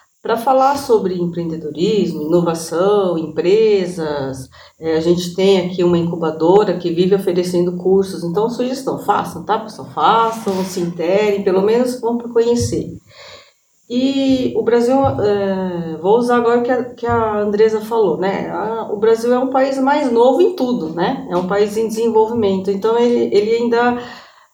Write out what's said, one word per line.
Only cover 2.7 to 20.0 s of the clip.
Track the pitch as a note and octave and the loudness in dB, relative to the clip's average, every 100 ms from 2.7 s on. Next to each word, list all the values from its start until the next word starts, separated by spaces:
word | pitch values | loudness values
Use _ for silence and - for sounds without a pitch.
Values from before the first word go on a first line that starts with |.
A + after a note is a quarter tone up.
| D#3+ G3 G3+ F#3 E3 | 0 2 2 2 -2
empresas. | D#3 D3+ E3+ G#3+ A3 G3+ F3 E3 D3+ C#3+ C3+ C3 - - - _ | -4 -2 2 4 4 2 0 -4 -6 -4 -6 -8 -14 -20 -20 _
É, | D#3+ D#3+ | -2 0
a | |
gente | E3+ F3 E3 | 2 0 -2
tem | - G3 F#3 F3 | 0 4 4 2
aqui | - | 0
uma | F3 E3+ | 2 2
incubadora | E3+ E3+ D#3+ D3+ E3 G3+ G#3 E3+ | 0 -2 -4 0 4 4 4 0
que | E3+ | -2
vive | D#3+ F#3 | 0 2
oferecendo | G3 F#3+ F3+ F3 F3 F3+ F3+ | 2 2 -2 0 0 0 0
cursos. | F#3 G3 F#3+ D#3+ | 2 2 2 -4
Então, | E3+ G3 A#3 | -4 -2 -2
sugestão, | A#3+ B3 C4+ - - | -2 -4 -4 -6 -4
façam, | G3 G#3 - - | -2 -2 -4 -8
tá, | - A3 | -4 -4
pessoal? | - - C3 | -6 -16 -10
Façam, | D#3 D3+ A3+ A3+ A3 G3+ F#3+ | 0 2 4 2 -2 -4 -4
se | F#3 F#3 | -4 -4
interem, | E3+ E3+ E3+ G3 G#3 G3+ | -6 -4 0 2 2 0
pelo | G3 F#3 | 0 2
menos | G#3 A#3+ B3+ - | 2 2 0 -2
vão | A#3 A#3+ | -4 -4
pra | - | -2
conhecer. | A#3 A#3 A#3+ A#3 E3+ - - - - - - - _ _ _ - | 0 2 0 0 -4 -6 -12 -18 -20 -20 -20 -20 _ _ _ -6
E | B3 C4+ C#4 C4+ B3+ A#3+ A3+ | -2 0 0 0 0 0 -2
o | |
Brasil, | A3 A#3 A#3 | 2 2 4
é, | C4+ C4+ - G#3 G3+ G3 F#3+ F#3 F3 E3 D#3 | 2 2 2 0 0 0 -2 -4 -4 -6 -2
vou | F#3 A#3 | 2 2
usar | A#3+ A#3+ | 2 2
agora | A#3 A#3+ | 2 2
o | |
que | A#3+ | 0
a, | B3 | -2
que | - - | -4 -6
a | A#3 A#3 A3 G#3 | -2 0 0 -2
Andresa | G#3 G#3 A3 A3 | 0 2 2 2
falou, | G#3+ A3+ G#3 - | -2 0 2 0
né? | F#3+ F3 E3 | -2 -2 -6
A, | E3+ G#3+ A3+ - | -6 -6 -6 -6
o | G3+ | 0
Brasil | A3 A3+ A#3+ | 2 2 2
é | B3 | 0
um | C4+ | 2
país | C4 C4+ C4+ | 2 0 0
mais | C4 D4 | 0 2